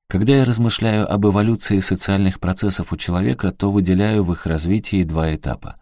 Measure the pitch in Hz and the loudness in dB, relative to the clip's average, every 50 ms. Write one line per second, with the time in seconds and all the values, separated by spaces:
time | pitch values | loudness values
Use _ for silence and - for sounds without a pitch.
0 | _ - - 95 104 123 139 139 131 123 117 113 117 113 - - 113 113 107 107 | _ -4 -2 0 2 4 4 4 4 2 2 0 0 0 0 0 0 0 0 0
1 | 104 - - 101 104 104 95 104 104 113 113 98 - - 104 98 95 - 95 92 | 0 0 0 2 2 4 4 4 2 2 0 -2 -2 0 0 0 0 0 -2 -2
2 | - - 98 98 101 95 95 - - 92 92 - 110 101 95 - 85 - - - | -2 0 0 2 2 0 0 -2 -2 -4 -2 -2 -2 -2 -2 -2 -4 -6 -6 -8
3 | - - 87 90 95 120 127 - - 92 - - 98 101 98 104 92 87 92 92 | -4 -2 -2 0 0 0 -2 -2 -2 -4 -2 -2 -2 0 2 2 2 4 2 2
4 | 104 107 107 107 95 85 87 - - - 80 78 76 87 98 107 - - 104 95 | 2 2 2 2 0 0 -2 -4 -4 -4 -4 -2 0 0 0 -2 -2 -2 0 0
5 | 87 78 80 80 80 80 78 78 - 67 58 - - - - - | 0 0 0 -2 -2 -2 -2 -4 -6 -6 -8 -8 -10 -14 -16 -18